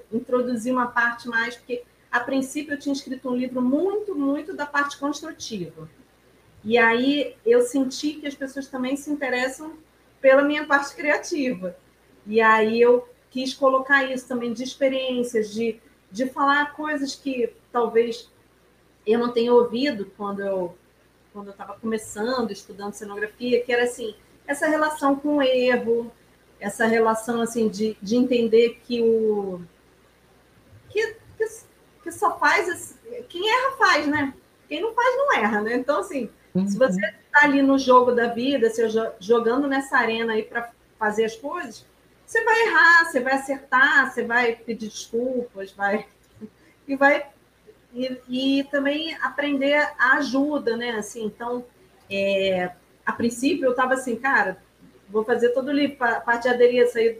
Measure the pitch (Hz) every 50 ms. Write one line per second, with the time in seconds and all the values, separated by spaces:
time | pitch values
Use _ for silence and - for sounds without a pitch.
0 | - _ 208 240 254 - 247 247 240 247 247 220 208 254 254 254 240 233 - 240
1 | 233 240 233 - - 240 233 226 233 240 240 - _ - 240 240 - _ _ _
2 | _ _ 247 240 240 262 269 269 262 - - 294 294 302 285 277 - 285 277 277
3 | - 262 262 262 - 254 247 247 254 247 240 254 247 254 277 302 359 392 403 427
4 | 415 392 359 285 277 277 285 311 311 381 294 294 294 294 - 285 285 277 - -
5 | 277 285 294 - 320 320 330 - - - 226 190 170 156 - 156 156 - - _
6 | _ _ _ _ _ _ _ _ _ _ _ - - 208 226 233 233 226 226 240
7 | 254 277 285 294 262 - - - _ 220 240 247 240 - - 277 262 262 - -
8 | 294 302 302 302 302 285 277 - 277 269 - 277 269 - 269 254 254 254 285 277
9 | - 302 294 285 277 247 247 247 254 269 269 - 311 320 320 - - _ _ _
10 | _ _ _ _ - 269 269 277 285 294 302 302 302 302 285 285 277 - - -
11 | 294 294 - - - - 339 294 262 254 185 180 185 175 175 - _ _ _ _
12 | _ _ _ _ _ 202 214 226 226 220 220 220 214 220 226 233 240 240 247 247
13 | - - - _ _ _ - 254 262 262 - - 285 262 262 269 269 277 285 277
14 | 262 262 262 254 - - 254 240 240 240 220 226 254 254 - - 277 262 262 262
15 | 262 254 254 247 240 240 - 220 214 196 196 220 233 226 220 - _ _ _ _
16 | _ _ 185 208 262 262 - 311 277 277 285 294 294 294 - - 302 302 302 277
17 | 277 269 - - - 277 262 247 233 220 - - _ _ - 240 233 208 214 226
18 | 240 233 226 - - - _ _ _ _ _ _ _ _ _ _ _ _ _ _
19 | _ 208 226 240 240 233 - 226 233 240 240 240 - - 214 240 277 294 247 202
20 | 190 - - - 208 202 202 196 196 196 190 185 180 170 - _ _ _ _ _
21 | _ _ _ _ _ _ _ 208 202 202 196 - 202 - 202 - - 220 220 214
22 | - - - 208 214 247 262 247 226 196 202 - - - 190 190 202 208 208 -
23 | 214 202 202 208 208 208 - _ 247 247 240 240 247 - 240 240 247 240 - 262
24 | 247 214 - - _ _ - _ _ - 285 - 330 311 302 311 302 302 302 -
25 | 285 277 277 277 - 294 294 285 269 254 262 254 247 254 247 208 202 226 233 233
26 | 233 233 - _ _ _ _ _ _ _ _ _ 196 202 - - 226 220 226 233
27 | 226 220 220 220 - 247 233 233 226 226 - 240 220 214 185 196 220 220 214 -
28 | 196 190 233 247 247 247 247 240 233 220 220 226 240 233 - - - - 240 233
29 | 226 226 226 226 220 214 208 202 196 190 185 180 175 165 _ _ _ _ _ _
30 | _ _ _ _ _ _ _ _ _ _ _ _ _ _ - - _ - - 415
31 | 453 440 427 - _ - - - 440 440 - - - _ _ _ _ _ _ _
32 | _ 339 330 - 415 339 - - 311 294 330 - 339 359 - - - - - -
33 | _ - 240 240 240 - - 349 392 440 480 508 508 539 539 - 427 381 330 294
34 | 311 285 302 302 277 269 - - _ _ _ _ _ _ 294 311 403 466 466 494
35 | 480 508 508 539 571 571 427 254 214 220 226 208 214 226 240 247 - 285 294 392
36 | 370 - 311 269 226 - - _ _ _ - 185 196 202 202 220 262 262 180 190
37 | - 320 - - _ _ - 285 294 285 269 277 277 269 277 269 - 247 254 247
38 | 247 247 220 233 233 233 196 226 247 277 285 240 226 220 - 240 226 214 208 220
39 | 226 220 - - 180 202 233 233 220 226 247 277 294 277 269 277 269 - 294 254
40 | 233 220 226 226 226 226 220 214 214 - 233 240 233 - - _ _ _ _ _
41 | 214 214 202 214 226 214 - - 277 285 - 269 - 233 208 - - _ _ _
42 | _ _ _ _ _ - - 453 453 453 440 453 453 392 330 320 339 330 349 349
43 | 339 330 - 254 240 262 269 262 - - - - - - 254 254 277 285 302 277
44 | 254 254 - 240 214 220 233 247 240 233 226 - - 240 220 - 220 214 - -
45 | - - 233 233 247 262 254 247 240 - - 196 196 196 - 196 202 202 202 214
46 | - - _ _ _ _ _ - 220 - - _ _ _ _ _ _ - 277 269
47 | 277 277 294 302 - - - _ _ _ _ _ _ - - _ _ _ 247 247
48 | 254 262 254 - - 254 247 254 269 269 277 277 277 - 294 285 269 277 294 302
49 | 320 320 302 - - 262 - 285 285 294 285 262 269 285 294 294 294 294 - -
50 | - - 285 294 277 220 240 269 285 302 294 277 208 233 226 233 240 240 226 214
51 | 208 - - 233 220 208 - - 240 240 247 247 247 - _ _ - _ _ _
52 | _ - 196 196 196 196 196 190 190 190 185 180 180 180 - - _ _ _ _
53 | _ 220 226 - 226 233 233 - 262 294 359 277 269 254 247 262 254 247 262 262
54 | - 254 226 220 - 269 262 226 190 190 180 - _ _ _ _ - - _ _
55 | _ 196 196 220 220 240 240 214 233 240 240 269 247 285 285 285 285 269 - -
56 | 254 233 220 214 - 262 269 - - 254 240 240 240 247 247 247 240 240 - 233
57 | 226 226 220